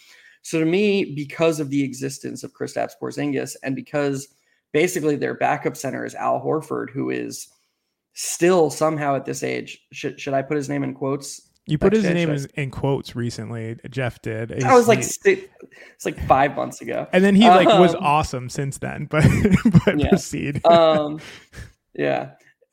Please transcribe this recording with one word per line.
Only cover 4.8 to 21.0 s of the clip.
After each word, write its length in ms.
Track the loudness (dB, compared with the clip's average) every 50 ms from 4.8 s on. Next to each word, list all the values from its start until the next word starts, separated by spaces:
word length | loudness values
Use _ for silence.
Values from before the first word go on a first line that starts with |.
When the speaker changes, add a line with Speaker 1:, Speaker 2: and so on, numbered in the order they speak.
| 0 0 0 -2 -2 0 0 0
Speaker 1:
their 160 | -2 -4 -2
backup 420 | -2 0 0 0 -2 -4 -6 -6
center 300 | -6 -6 -8 -6 -6 -8
is 100 | -10 -8
Al 240 | -6 -2 -2 -2 -2
Horford, 500 | -2 -2 -4 -4 -4 -6 -6 -6 -6 -8
who 200 | -8 -6 -6 -4
is 400 | -4 -6 -6 -8 -10 -14 -16 -20 _ _ _ _ _ _ _ _ _ _ _ _ _
still 560 | -12 -10 -8 -4 0 2 4 4 4 2 2
somehow 460 | 0 0 -2 0 0 -2 -2 -2 -2
at 100 | -2 -4
this 180 | -6 -8 -6 -6
age, 360 | -6 -6 -6 -8 -12 -16 -20 _ _
should, 300 | -14 -10 -10 -10 -10 -8
should 120 | -6 -4 -2
I 80 | -2 -2
put 120 | -2 -4
his 140 | -4 -4 -4
name 160 | -4 -4 -4
in 80 | -6 -6
quotes? 480 | -6 -4 -4 -4 -6 -8 -12 -16 -18 -20 _ _ _ _
Speaker 2:
You 120 | -4 -2 2
put 140 | 2 4
his 140 | 4 4 2
Speaker 1:
X 80 | 2 2
J? 0 |
Speaker 2:
name 160 | 0 0 0
Speaker 1:
Should 220 | -2 -4 -6 -8
I 100 | -8 -6
Speaker 2:
in, 20 | -6
in 80 | -6
quotes 420 | -6 -4 -2 0 0 -2 -4 -6 -8
recently, 640 | -6 -6 -6 -6 -8 -10 -10 -10 -10 -10 -10 -10 -12 -14 -10
Jeff 320 | -8 -6 -6 -6 -6 -8
did. 280 | -8 -8 -8 -6 -8 -6
Speaker 1:
That 240 | -4 -2 2 4 6
was, 140 | 6 6 6
like, 120 | 4 2
Speaker 2:
He 40 | 2
Speaker 1:
si-, 460 | -4 -8 0 2 2 2 2 -2 -10 _ _ -20 -20 _ -20 -20 -20 _
it's 120 | _ -8
like 120 | -8 -6 -4 0 2
five 280 | 4 4 4 2 0
months 240 | -4 -6 -6 -8 -10
ago. 280 | -10 -8 -8 -8 -6 -2
Speaker 2:
And 140 | 2 2 4
then 100 | 6 6
he, 140 | 8 8 8
like, 180 | 8 8 8 6
was 260 | 6 8 6 6 4
Speaker 1:
Um, 100 | 2 0
Speaker 2:
awesome 420 | 0 2 2 0 -2 -4 -8 -8 -8
since 300 | -6 -6 -6 -6 -6 -8
then, 280 | -8 -8 -8 -8 -8
<laughs> 40 | -2
but, 140 | 2 4 4 6 6 4 4 4 4 4 4 4 4 6 6
but 140 | 4 2 2
Speaker 1:
yeah. 80 | 2 4
Speaker 2:
proceed. 580 | 2 2 2 -2 -6 -6 -4 -4 -4 2 4
Speaker 1:
Um, 540 | 6 6 8 6 6 4 2